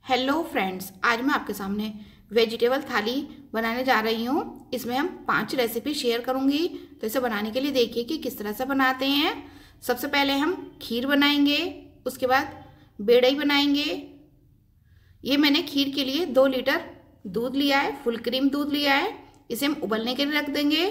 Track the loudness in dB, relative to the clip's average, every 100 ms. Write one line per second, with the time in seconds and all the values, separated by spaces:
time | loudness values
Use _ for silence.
0 | 0 0 2 0 0 -2 -2 -4 -10 -4
1 | 0 2 2 0 -2 -8 -4 -4 -4 -8
2 | -18 -20 -2 2 2 2 2 2 0 -2
3 | 0 -2 -6 -12 -8 -4 -2 -2 2 2
4 | 4 0 0 0 -2 -10 -8 -6 -4 -2
5 | -2 -4 -2 -2 0 0 0 -2 -4 -2
6 | 0 0 0 0 2 2 -2 -4 -16 -8
7 | -4 -2 -2 -2 -2 -2 0 2 0 0
8 | -4 -4 -6 -6 -8 -6 -2 2 2 2
9 | 0 2 0 -2 -10 -20 -20 -18 -4 -4
10 | 0 0 2 2 0 -2 -8 -16 -6 -4
11 | 2 4 4 4 4 2 -2 -8 -18 -12
12 | -10 -4 2 2 0 -10 -20 -20 -20 _
13 | 4 6 6 4 2 4 4 2 0 -4
14 | -10 -20 -20 _ _ _ _ _ _ -20
15 | _ -12 -2 2 4 4 0 -2 -2 0
16 | -2 -2 0 4 4 2 0 -2 -2 -16
17 | -20 _ -8 -6 -4 0 2 2 0 -2
18 | -4 -2 -2 0 2 0 -2 0 2 2
19 | 0 -6 -18 -20 _ -4 -2 -2 -2 -2
20 | -2 -2 0 0 -2 -2 0 2 0